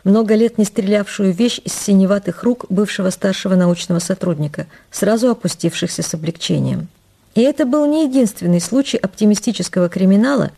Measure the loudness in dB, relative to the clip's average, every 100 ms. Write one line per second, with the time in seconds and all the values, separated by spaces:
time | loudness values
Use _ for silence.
0 | 0 2 4 2 2 0 -2 0 0 0
1 | -2 -2 -2 2 0 -2 -10 -8 2 4
2 | 4 2 -2 -4 -2 -2 -2 -2 -2 -2
3 | -4 -2 -2 -2 0 2 2 0 -2 -4
4 | -2 -4 -2 -2 -4 -6 -14 -14 _ -4
5 | 0 2 2 0 -2 -2 -4 -2 -6 -6
6 | -8 -6 -8 -6 -4 -2 -2 -4 -8 _
7 | _ _ _ 0 2 2 0 2 2 2
8 | 2 2 0 0 0 0 0 -2 0 -2
9 | -4 0 2 2 0 -4 -4 -2 0 2
10 | 4 4 4 0 -2